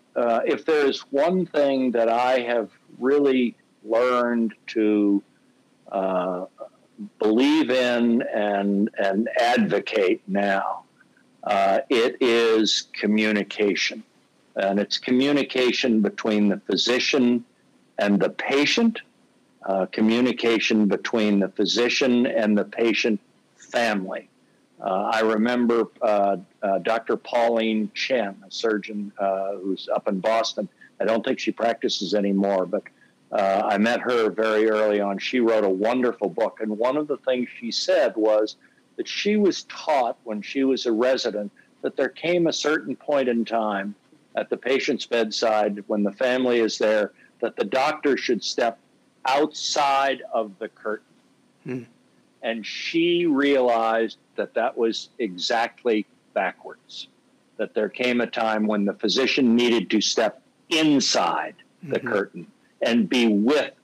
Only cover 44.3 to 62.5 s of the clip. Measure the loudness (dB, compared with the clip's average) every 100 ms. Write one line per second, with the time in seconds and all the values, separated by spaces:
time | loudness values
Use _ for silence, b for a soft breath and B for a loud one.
44.3 | -8 -6 -6 -2 -2 0 -4 -2 -2 -2
45.3 | -2 0 2 0 -2 -4 -2 -2 0 -2
46.3 | 0 2 2 0 0 0 2 0 b b
47.3 | b -6 -4 -2 0 0 0 0 0 0
48.3 | -2 -4 -2 -2 -4 _ _ _ _ -2
49.3 | 0 0 -2 -6 -2 0 2 0 -2 -4
50.3 | -6 -6 -8 -14 -10 -8 -8 -10 _ _
51.3 | _ _ _ -12 -12 -12 _ _ _ _
52.3 | _ -8 -6 -8 -10 -6 -2 0 0 0
53.3 | 2 2 2 2 2 2 0 -2 -6 _
54.3 | -8 -6 -2 -4 0 -2 -2 -10 -8 -8
55.3 | -4 -2 -2 -2 -4 -2 -2 -2 _ _
56.3 | -4 -4 -6 -16 -20 _ -18 -18 _ _
57.3 | _ _ -8 -6 -2 -4 -2 -2 -2 -2
58.3 | -2 -2 -2 0 0 -2 -2 -2 0 0
59.3 | 2 2 4 2 0 0 -2 0 0 -2
60.3 | -4 _ _ -6 0 2 2 2 0 0
61.3 | -2 -6 -12 _ _ -8 -6 -2 -4 -4
62.3 | -8 -18